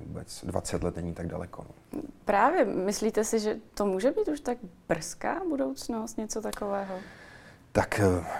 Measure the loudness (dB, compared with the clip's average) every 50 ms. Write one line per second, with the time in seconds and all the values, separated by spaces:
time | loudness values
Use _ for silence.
0 | -10 -8 -8 -10 -10 -10 -12 -10 -8 -4 -4 -2 -2 0 -2 0 0 0 -2 -2
1 | -4 -4 -4 -4 -4 -4 -4 -4 -6 -8 -10 -14 -14 -16 -16 -20 -16 -10 -8 -8
2 | -8 -8 -14 -10 0 2 4 6 6 6 6 6 4 4 2 0 0 0 0 2
3 | 0 2 2 2 2 2 2 2 2 0 -2 -2 -6 -14 -2 0 2 2 2 4
4 | 4 2 4 4 2 2 0 -2 -2 -2 -4 -2 -6 -14 -14 -18 -2 -2 -2 -2
5 | -2 -6 -8 -4 -2 -2 -2 0 0 0 0 0 0 0 -2 -4 -4 -4 -4 -4
6 | -4 -4 -4 -6 -4 -4 -4 -4 -4 -4 -4 -4 -2 -2 -2 -2 -2 -4 -6 -8
7 | -8 -12 -16 -18 -18 -18 -20 -20 -20 -20 -20 -20 -20 0 2 2 2 2 2 4
8 | 6 6 6 4 0 -2 -6 -6